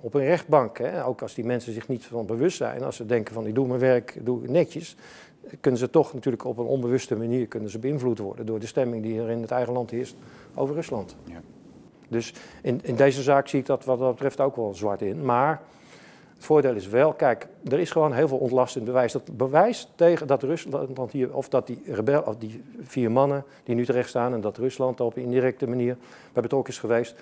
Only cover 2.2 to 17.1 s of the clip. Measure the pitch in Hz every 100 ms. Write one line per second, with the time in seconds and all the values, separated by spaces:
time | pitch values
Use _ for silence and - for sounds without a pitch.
2.2 | 110 117 160 180 117 131 135 - 110 120
3.2 | 107 113 110 113 131 127 131 123 117 -
4.2 | 117 123 123 151 165 - 165 - - -
5.2 | - _ - - 143 123 123 165 143 131
6.2 | 135 117 127 113 120 135 120 127 - 107
7.2 | 117 127 110 117 107 110 127 147 123 107
8.2 | 101 107 110 110 110 - 123 117 110 110
9.2 | 113 117 113 123 120 123 117 117 123 -
10.2 | - - - - 135 147 160 120 92 -
11.2 | - 85 - - - - - - - 113
12.2 | 117 - - - - 120 - 120 139 131
13.2 | 135 139 139 143 123 135 - 123 131 120
14.2 | 139 - 139 127 110 92 104 98 101 87
15.2 | 131 120 143 - - - - - - -
16.2 | - - - 156 139 110 92 117 156